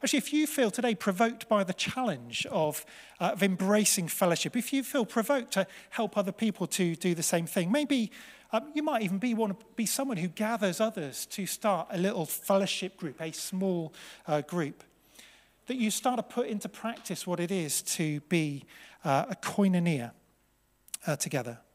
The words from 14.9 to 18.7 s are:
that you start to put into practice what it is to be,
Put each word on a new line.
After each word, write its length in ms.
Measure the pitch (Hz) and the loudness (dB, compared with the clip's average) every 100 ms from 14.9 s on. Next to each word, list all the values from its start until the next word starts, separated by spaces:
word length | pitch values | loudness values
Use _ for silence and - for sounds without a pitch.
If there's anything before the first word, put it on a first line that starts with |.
| _ _ - - - _ _ - | _ _ -20 -20 -20 _ _ -6
that 120 | 254 | 0
you 120 | 220 | 0
start 280 | - 262 247 | 2 0 0
to 60 | |
put 240 | - - 247 | -2 -2 -2
into 220 | 208 202 | -2 -6
practice 560 | - 226 240 - - - | -8 -8 -8 -8 -8 -4
what 140 | 175 | -2
it 100 | 170 | 0
is 320 | 196 151 - | 0 0 -2
to 380 | - - 160 147 | -2 0 0 0
be, 420 | - 175 151 139 - | 0 2 2 -4 -10